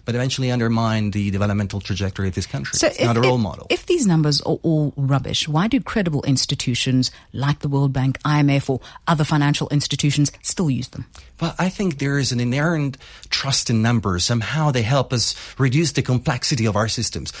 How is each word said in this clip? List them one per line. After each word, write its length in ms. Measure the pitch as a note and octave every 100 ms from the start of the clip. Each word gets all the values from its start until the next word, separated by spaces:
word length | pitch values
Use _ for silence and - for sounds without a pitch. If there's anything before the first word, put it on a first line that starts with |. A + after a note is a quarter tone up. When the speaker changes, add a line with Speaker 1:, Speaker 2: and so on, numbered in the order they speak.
Speaker 1:
but 120 | - A#2+
eventually 340 | C3 C3 B2+
undermine 460 | B2 A2+ A2+ A2+ A2
the 340 | G#2+ G2+ G2+
developmental 480 | F#2+ G2+ G#2 G2 G2+
trajectory 500 | - F#2+ G2 - G2
of 60 |
this 120 | F#2 -
country. 320 | C#3 C#3 -
Speaker 2:
So 80 | E4
Speaker 1:
It's 140 | -
Speaker 2:
if, 40 |
Speaker 1:
not 140 | A#2+ A#2
a 20 |
role 140 | B2
Speaker 2:
if, 60 | B2+
Speaker 1:
model. 240 | G2+ - -
Speaker 2:
if 160 | F4+
these 220 | - F4 A3
numbers 340 | E3 D3+ C#3+
are 140 | - D#3+
all 320 | E3+ D#3 D3 -
rubbish, 500 | C3+ C#3 - - -
why 220 | D3+ G#3+
do 100 | C4
credible 440 | - A3+ F3 D3
institutions 880 | - C3 - C#3+ - A#2+ - B2+ B2 - -
like 240 | - C#3 D3
the 100 | D3
World 240 | C#3 C#3
Bank, 240 | C3+ C3 C3
I 140 | D3 D3
M 100 | C#3+
F, 220 | C#3 -
or 100 | C3 - - -
other 180 | D#3+
financial 440 | D3+ D#3 C#3+ C#3+ -
institutions 640 | D3 - C#3+ D3 D3 C#3+ -
still 300 | - - E3+
use 180 | B2 B2+
them? 160 | - B2+ - - -
Speaker 1:
Well, 160 | E3 D3+
I 100 | F3+
think 300 | - G3 C3+
there 200 | C#3 C#3+
is 140 | C3+
an 80 | B2
inherent 560 | A#2+ C3 D#3 E3 C#3+ C3+ - - -
trust 400 | - C3+ C3 -
in 140 | A#2
numbers. 420 | A2+ A#2 A#2 A2
Somehow 460 | - A#2+ G#2 C#3+ D3+
they 100 | B2+
help 320 | G#2+ C#3 -
us 220 | B2 - - - -
reduce 340 | C3+ C3 E3
the 80 | -
complexity 640 | - B2 - A#2+ - A2+
of 120 | A2 G#2
our 120 | A2
systems. 420 | - G#2+ - - -